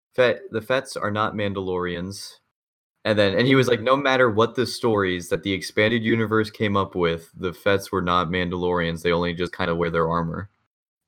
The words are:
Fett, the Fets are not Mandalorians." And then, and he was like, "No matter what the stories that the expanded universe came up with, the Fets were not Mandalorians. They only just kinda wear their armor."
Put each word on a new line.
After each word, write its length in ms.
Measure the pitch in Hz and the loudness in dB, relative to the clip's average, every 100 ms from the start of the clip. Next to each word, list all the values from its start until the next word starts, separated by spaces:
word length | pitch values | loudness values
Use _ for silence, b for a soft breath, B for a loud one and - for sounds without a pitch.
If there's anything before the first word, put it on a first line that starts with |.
| _ - | _ 0
Fett, 240 | 123 107 - | 2 2 -4
the 100 | 110 | -8
Fets 340 | 107 131 131 - | -2 -4 -4 -6
are 140 | 104 | -4
not 220 | 104 107 | -2 -2
Mandalorians." 960 | 101 101 98 92 90 90 85 92 98 - - _ _ _ _ _ _ 107 | -2 -4 -4 -4 -4 -4 -6 -8 -10 -16 -20 _ _ _ _ _ _ 0
And 120 | 104 | 2
then, 140 | 101 | 4
and 120 | 95 123 | 4 4
he 80 | |
was 120 | 135 123 | 4 4
like, 120 | 113 | 2
"No 160 | 117 135 | 2 2
matter 320 | 139 131 127 | 2 4 4
what 260 | 104 117 120 | 4 2 0
the 100 | 110 | -4
stories 600 | - 120 104 95 90 87 | -2 0 2 0 -2 -2
that 120 | 90 | -4
the 100 | 98 | -2
expanded 480 | 95 - - 107 120 | -4 -4 0 2 2
universe 460 | 110 117 107 110 107 | 0 0 2 0 0
came 260 | - 107 101 | -2 0 0
up 180 | 95 | 0
with, 360 | 92 85 82 - | 0 0 -2 -8
the 200 | - 90 | -8 -8
Fets 360 | 82 104 98 - | -4 0 0 0
were 100 | 95 | -4
not 260 | 87 90 85 | 0 0 0
Mandalorians. 720 | 90 87 90 90 87 82 82 | -2 -2 -2 -2 0 -2 -2
They 100 | 87 | 0
only 200 | 85 87 | 0 0
just 220 | 85 87 - | -4 -6 -4
kinda 180 | 90 | -2
wear 140 | 82 85 | -2 0
their 200 | 85 82 | 0 0
armor." 400 | 85 85 82 98 _ _ _ _ _ | 0 -2 -6 -10 _ _ _ _ _